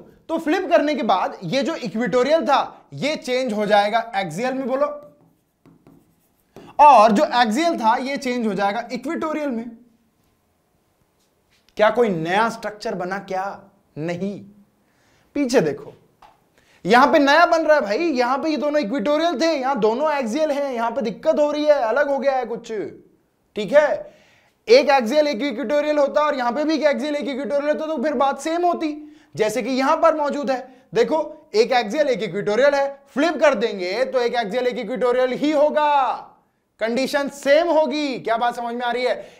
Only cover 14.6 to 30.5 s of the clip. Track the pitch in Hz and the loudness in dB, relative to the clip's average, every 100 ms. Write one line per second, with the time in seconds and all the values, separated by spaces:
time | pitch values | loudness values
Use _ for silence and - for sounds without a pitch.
14.6 | _ _ _ _ _ _ _ - 277 247 | _ _ _ _ _ _ _ -4 0 2
15.6 | 160 135 - - _ _ - _ _ _ | 2 -2 -12 -20 _ _ -20 _ _ _
16.6 | _ _ 170 233 269 320 277 302 339 330 | _ _ 2 6 6 4 4 6 6 4
17.6 | 311 302 302 302 339 254 240 277 311 302 | 4 2 2 -2 -2 0 0 0 -2 -2
18.6 | 294 294 233 277 208 302 330 277 330 311 | 0 -2 -2 -2 0 0 0 0 0 0
19.6 | 254 277 214 233 311 285 233 247 311 285 | -2 0 0 0 0 -2 -2 -2 -2 -2
20.6 | 285 240 233 233 233 196 320 320 294 302 | -4 -4 -4 -4 -6 -4 0 2 2 0
21.6 | 302 285 226 247 285 277 269 262 240 233 | 2 2 2 0 0 0 0 0 -2 -8
22.6 | - 220 139 - - _ _ _ _ - | -10 -8 -8 -12 -20 _ _ _ _ -8
23.6 | 214 277 294 220 - - _ _ _ _ | 0 2 2 0 -8 -20 _ _ _ _
24.6 | - 240 294 277 220 302 294 214 277 226 | 4 6 6 2 2 2 2 0 -4 -4
25.6 | 277 294 294 294 277 285 302 269 240 240 | -2 0 0 2 2 2 0 0 -2 -2
26.6 | 302 320 294 254 294 294 247 262 277 285 | -2 0 0 0 -2 -4 -6 -6 -4 -2
27.6 | 285 302 311 311 302 254 277 277 320 330 | -2 -2 -4 -4 -2 0 0 -2 -4 -2
28.6 | 349 339 320 294 - - _ 139 214 220 | 0 -2 -4 -8 -14 -20 _ -4 -2 -2
29.6 | 226 262 269 311 330 311 294 285 285 | -4 -2 0 2 2 2 -2 -4 -4